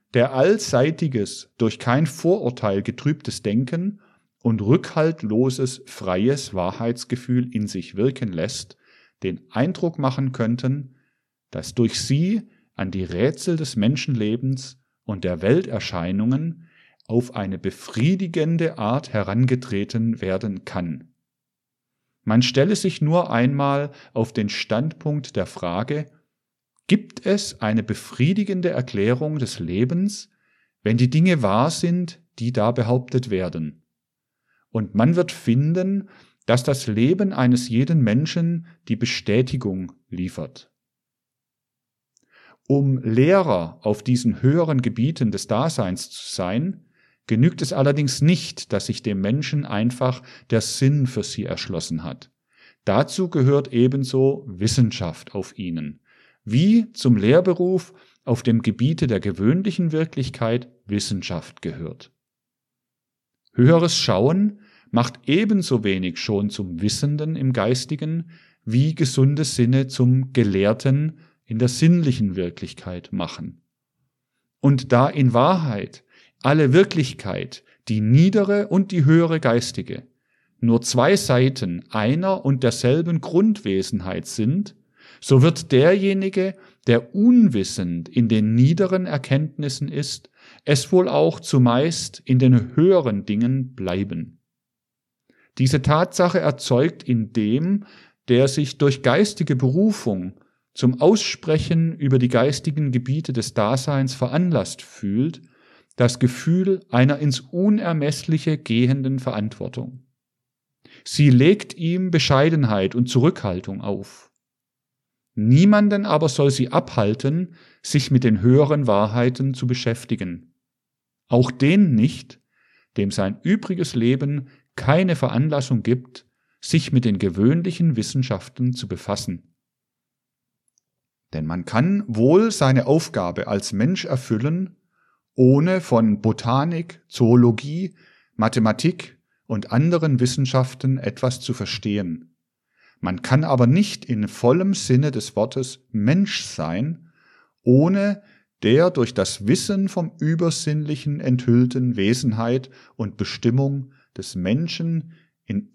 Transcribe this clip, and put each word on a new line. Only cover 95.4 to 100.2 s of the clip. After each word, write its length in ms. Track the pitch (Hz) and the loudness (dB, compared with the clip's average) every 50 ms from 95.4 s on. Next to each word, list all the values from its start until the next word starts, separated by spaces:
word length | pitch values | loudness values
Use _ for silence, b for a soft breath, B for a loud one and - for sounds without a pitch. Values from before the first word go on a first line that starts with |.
| _ _ _ - | _ _ _ 0
Diese 240 | 131 127 139 143 | 0 2 2 0
Tatsache 580 | 131 - 151 156 180 180 - - 180 175 175 185 | 2 2 2 2 2 0 0 0 0 2 2 0
erzeugt 640 | 160 147 131 - - - 135 120 143 170 165 - - | 0 0 -2 -2 -2 0 2 2 2 2 0 -4 -4
in 300 | - 123 113 110 104 - | -2 -2 -2 -2 -2 -2
dem, 520 | 113 107 104 113 139 160 180 202 202 202 B B B B B B B _ - | -2 0 2 0 0 0 0 -2 -2 -4 B B B B B B B _ 2
der 180 | 123 120 131 135 | 2 4 4 2
sich 300 | 131 151 147 131 - - | 2 -2 -4 -4 -2 0
durch 260 | 147 143 135 135 - | 2 2 2 2 0
geistige 520 | 123 120 160 214 208 - - 165 - 147 | 2 2 2 2 0 0 -2 -2 -2 0
Berufung 840 | 127 135 127 131 170 202 220 202 - - 117 101 92 | 0 0 0 2 2 2 2 0 -2 -4 -4 -4 -4